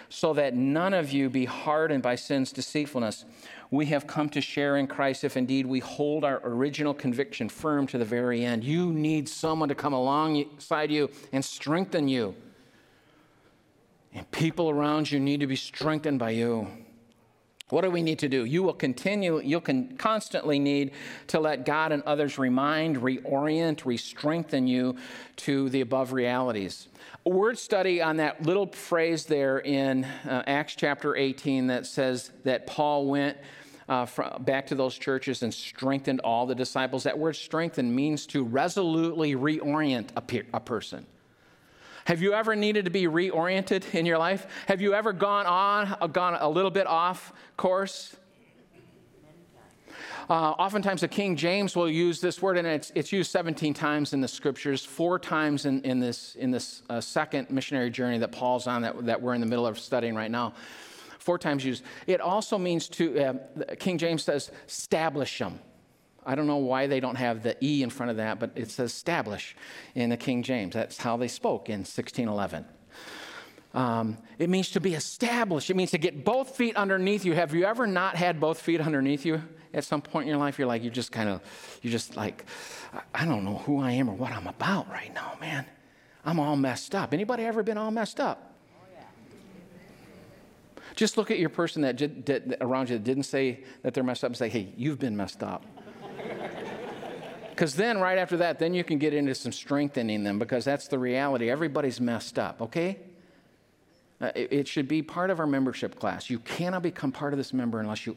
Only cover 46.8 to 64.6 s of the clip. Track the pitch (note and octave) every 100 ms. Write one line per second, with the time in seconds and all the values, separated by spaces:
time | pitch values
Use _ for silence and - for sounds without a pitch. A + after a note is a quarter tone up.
46.8 | F3+ E3 F3 F3+ - - - - F#3 F#3
47.8 | G3 - - - - _ - - - -
48.8 | - - - - D#3 E3+ F3 - - -
49.8 | - - - - - E3 D#3 D#3 F#3+ G#3
50.8 | G3 F#3 E3+ - G3+ D#3 E3 G3 G3+ F3
51.8 | E3+ D#3 F3 D#3+ F3+ - F#3+ F3+ E3+ D3+
52.8 | - E3+ C#3+ G3 D#3+ F#3 E3 D3+ D#3 C#3
53.8 | D3+ D3+ C#3+ C#3 B2+ - C#3+ C3 D3 C3+
54.8 | - - E3+ F3+ - D#3+ D3+ C#3+ C#3+ C3+
55.8 | C3 B2+ B2 A#2 - - B2+ B2 - -
56.8 | - A#2 - D#3+ D3 D3+ B2+ C3+ - C#3
57.8 | B2 A#2+ B2 A#2 A2+ - B2+ B2 B2 A#2+
58.8 | A#2 - A#2 A#2 B2 A#2+ A2+ A#2+ A#2 G#2+
59.8 | - B2+ A#2 A2 A2 A#2 A#2 - - -
60.8 | - - - - - F3 E3+ C#3 C3 A#2+
61.8 | - - - F#3 F3 G3+ - G#3 F3+ E3+
62.8 | - - E3 C3+ C3+ B2+ - D#3+ - -
63.8 | F#3+ E3+ E3 D#3+ - C#3+ - -